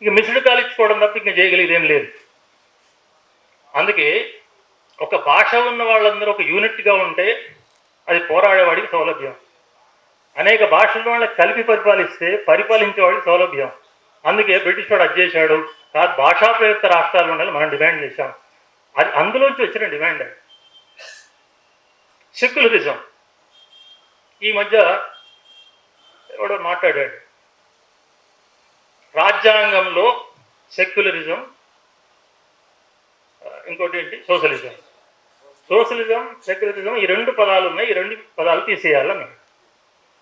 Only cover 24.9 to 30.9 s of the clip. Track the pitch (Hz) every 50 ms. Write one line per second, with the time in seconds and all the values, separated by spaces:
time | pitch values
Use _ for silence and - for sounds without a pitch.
24.9 | 190 - - - - - - _ _ _ _ _ _ _ _ _ _ _ _ _
25.9 | _ _ _ _ _ _ _ - - - 208 202 202 190 165 170 180 175 - 170
26.9 | 147 143 139 123 - - - _ _ _ _ _ _ _ _ _ _ _ _ _
27.9 | _ _ _ _ _ _ _ _ _ _ _ _ _ _ _ _ _ _ _ _
28.9 | _ _ _ _ - 156 170 196 208 202 208 220 214 214 208 202 196 190 190 185
29.9 | 170 170 196 240 247 - - - _ _ _ _ _ _ _ _ - - 180 -